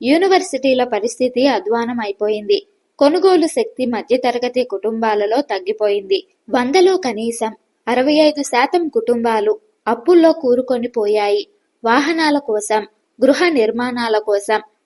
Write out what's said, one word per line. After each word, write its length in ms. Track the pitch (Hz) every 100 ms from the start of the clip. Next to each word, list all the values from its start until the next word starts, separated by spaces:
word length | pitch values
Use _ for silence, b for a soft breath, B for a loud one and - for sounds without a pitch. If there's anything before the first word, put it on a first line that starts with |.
యూనివర్సిటీల 800 | 240 320 381 370 - 262 269 254
పరిస్థితి 640 | 247 214 220 - 254 247 277
అధ్వానం 520 | 220 196 233 233 240
అయిపోయింది. 640 | 208 196 214 214 208 202 - _ _ _
కొనుగోలు 480 | 285 349 381 370 320
శక్తి 380 | - 220 - 254
మధ్యతరగతి 800 | 220 - 254 247 240 247 247
కుటుంబాలలో 800 | 247 196 214 226 226 208 202 240
తగ్గిపోయింది. 840 | 285 196 185 214 214 202 190 196 - _ -
వందలో 480 | 240 247 359 370 370
కనీసం 580 | 269 214 226 226 220 - _ _ -
అరవై 260 | 247 269
ఐదు 280 | 302 302 302
శాతం 460 | 277 240 262 359 320
కుటుంబాలు 720 | 233 226 240 233 220 208 214 _ _ -
అప్పుల్లో 440 | 233 277 349 320
కూరుకొని 560 | 320 254 247 254 247 233
పోయాయి. 600 | 240 208 214 208 208 - _ _ _ 226
వాహనాల 520 | 247 285 330 311 285
కోసం, 500 | 285 214 208 214 208 _ _ _
గృహ 260 | 247 285 349
నిర్మాణాల 680 | 285 214 233 247 247 233 214
కోసం, 440 | 214 202 202 214 - _